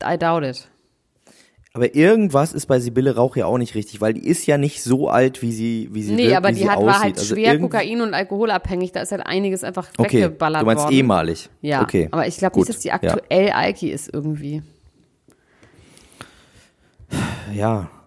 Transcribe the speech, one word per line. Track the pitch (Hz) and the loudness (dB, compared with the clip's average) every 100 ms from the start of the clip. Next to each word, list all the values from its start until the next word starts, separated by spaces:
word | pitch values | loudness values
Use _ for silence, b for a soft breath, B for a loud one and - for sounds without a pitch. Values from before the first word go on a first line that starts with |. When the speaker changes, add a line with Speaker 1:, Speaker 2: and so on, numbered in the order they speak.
Speaker 1:
I | - 165 | -4 -2
doubt | 165 165 | 0 0
it. | 139 123 - _ _ _ _ _ b b b b b | -2 -8 -16 _ _ _ _ _ b b b b b
Speaker 2:
Aber | 117 123 | -2 0
irgendwas | 147 170 226 202 139 160 | 4 6 6 4 2 0
ist | 147 - | -2 0
bei | 131 | 0
Sibylle | 120 120 135 | 2 0 0
Rauch | 113 127 131 | 2 2 2
ja | 87 | -2
auch | 123 | -2
nicht | 113 107 | -2 -6
richtig, | 104 101 | -8 -4
weil | 107 | -2
die | 110 - | -2 -2
ist | 175 | -2
ja | - 143 | 2 2
nicht | 143 - | 0 -4
so | 120 131 147 | 0 0 2
alt, | 120 131 127 | 4 2 0
wie | 117 | -6
sie, | 110 113 113 - | -4 -4 -4 -6
wie | 107 | -6
sie | 104 107 | -2 2
Speaker 1:
Nee, | |
Speaker 2:
wirkt, | 113 185 | 4 4
Speaker 1:
aber | 190 | 2
Speaker 2:
wie | |
Speaker 1:
die | 185 | 0
Speaker 2:
sie | 202 | 0
Speaker 1:
hat, | 202 | 2
Speaker 2:
aussieht. | 214 | 4
Speaker 1:
war | 202 | 4
halt | 208 185 | 2 -2
Speaker 2:
Also | 208 208 | -4 0
Speaker 1:
schwer | 220 | 2
Speaker 2:
irgend- | - - | 2 0
Speaker 1:
Kokain | 220 196 233 | -2 -2 -2
und | 226 | -2
Alkohol | 175 196 202 220 | -2 -4 -2 -2
abhängig, | 185 - 180 185 | -2 -4 -4 -4
da | - | -6
ist | - | -6
halt | 196 | -8
einiges | - 185 196 185 | -4 -2 -2 -4
einfach | 113 180 - - | -6 -8 -8 -2
Speaker 2:
Okay, | 220 117 | 2 4
Speaker 1:
weggeballert | 160 156 160 156 | 2 0 -2 0
Speaker 2:
du | 110 | 2
meinst | 113 | 2
Speaker 1:
worden. | 147 135 | 4 4
Speaker 2:
ehemalig. | 127 92 82 82 - - | 4 2 2 -4 -10 -10
Speaker 1:
Ja, | 147 139 | -4 -2
Speaker 2:
Okay, | 123 92 78 | 0 0 0
Speaker 1:
aber | 160 165 | 0 -2
ich | - | -2
glaub | 190 | 0
Speaker 2:
gut. | 190 185 | 2 0
Speaker 1:
nicht, | 220 | -2
dass | |
die | - | -4
Speaker 2:
Ja. | |
Speaker 1:
aktuell | - - - - 180 202 | -2 0 -2 0 2 2
Alki | - 180 196 165 | 2 -2 -2 -6
ist | - - | -8 -8
irgendwie. | 147 151 151 143 151 156 _ _ _ _ _ _ b b b b b b b b b b b b b b b b b - B B B 101 | -8 -6 -8 -8 -10 -12 _ _ _ _ _ _ b b b b b b b b b b b b b b b b b -8 B B B -8
Speaker 2:
Ja, | 101 110 110 87 b | -4 -2 -2 -6 b